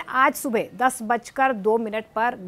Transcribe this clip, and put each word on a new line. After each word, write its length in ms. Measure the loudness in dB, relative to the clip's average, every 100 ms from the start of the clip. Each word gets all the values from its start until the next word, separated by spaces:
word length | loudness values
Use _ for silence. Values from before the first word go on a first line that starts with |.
| 0
आज 240 | 2 2
सुबह 300 | 2 -2 -2 -2 0
दस 220 | 0 0
बजकर 520 | -2 -2 -2 0 0
दो 240 | 2 2 2
मिनट 280 | 0 -6 -6 -2
पर 220 | -2 -2